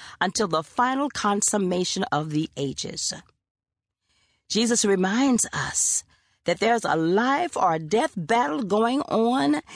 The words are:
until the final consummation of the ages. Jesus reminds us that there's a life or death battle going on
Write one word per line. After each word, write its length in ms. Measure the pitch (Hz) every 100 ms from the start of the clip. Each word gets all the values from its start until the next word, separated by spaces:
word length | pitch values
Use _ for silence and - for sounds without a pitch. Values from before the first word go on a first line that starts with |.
| - -
until 280 | 233 - 202
the 160 | 160
final 460 | 160 - 247 269 285
consummation 960 | - 208 202 - 208 185 180 180 190 -
of 200 | 147 156
the 180 | 151 160 -
ages. 560 | 139 - - 92 - - - _ _ _ _ _ _ _ _ _ _ _ -
Jesus 360 | - 233 233 208
reminds 600 | 190 185 220 277 240 -
us 500 | 151 131 - - - - _ _ _ -
that 140 | 175
there's 260 | 220 233 160
a 100 | 156
life 600 | 165 190 254 285 349 -
or 220 | 180 160
death 340 | 156 214 311 196
battle 480 | 151 233 285 302
going 380 | 202 208 226 269
on 580 | - 214 233 262 277 302 -